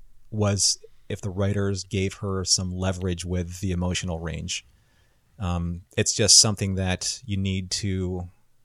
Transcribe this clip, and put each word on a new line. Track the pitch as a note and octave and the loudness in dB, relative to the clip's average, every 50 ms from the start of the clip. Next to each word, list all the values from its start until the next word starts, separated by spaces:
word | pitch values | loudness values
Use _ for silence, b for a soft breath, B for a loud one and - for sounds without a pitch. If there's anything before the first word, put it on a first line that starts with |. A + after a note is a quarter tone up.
| - - - - - - | -20 -20 -20 -20 -16 -8
was | - G#2+ G#2 G2+ G2+ G2 - - - - - - - - - - | -2 0 2 2 4 4 2 2 0 -2 -6 -20 -20 -20 -10 -8
if | - - | -8 -6
the | - F#2 | -6 -6
writers | F2 F#2+ G2 G2 G2+ G2+ G2 G2 G2+ F#2 - | -2 0 0 2 2 2 2 0 0 -2 -4
gave | - - F#2+ F#2+ G2 - | -2 -2 0 0 0 -2
her | - G#2+ G2+ F#2+ F#2+ F#2 | -4 -6 -4 -2 -2 0
some | - - - F#2 F#2 F2+ | 2 2 0 0 -2 -2
leverage | F#2 F#2 F#2+ F#2+ F2+ F#2+ F#2 F2+ E2+ F2 | 0 0 0 0 0 0 -2 -2 -2 -2
with | E2+ F2+ F2+ F2 F2 F2+ - | -2 -2 -2 -2 -4 -6 -4
the | G2+ G2 F2+ | -2 -2 0
emotional | F2 F2+ F2+ F2+ - - F#2 E2+ D#2+ | 0 0 0 -2 -2 -2 -4 -4 -4
range. | E2+ D#2+ D#2+ D#2+ E2+ - - - - - - _ _ _ _ _ _ _ _ _ _ _ _ - | -4 -6 -6 -6 -6 -6 -6 -8 -8 -12 -20 _ _ _ _ _ _ _ _ _ _ _ _ -6
Um, | G2+ F2+ F2 F2 E2+ E2+ F2 F2 - _ - | -2 -2 0 0 -2 -2 -4 -6 -10 _ -2
it's | - G#2+ - - | -2 0 0 2
just | - A2 F#2+ - - | 2 6 8 8 8
something | - A2+ G2+ - G#2 G2 F#2+ | 8 6 4 0 0 -2 0
that | F#2 F#2 F#2 F#2 - - - - - - | 0 2 0 0 0 -2 -4 -6 -6 -6
you | G#2 G2 | -4 -2
need | F#2+ G2 G2 F#2+ F#2+ F#2 F2+ - | 0 0 0 0 0 -2 -2 -4
to | - - G2 F#2 F#2 F#2 F2+ F#2 F2+ F2+ F2+ - _ _ _ _ _ _ | -4 -2 -2 0 0 0 -2 -2 -4 -6 -8 -12 _ _ _ _ _ _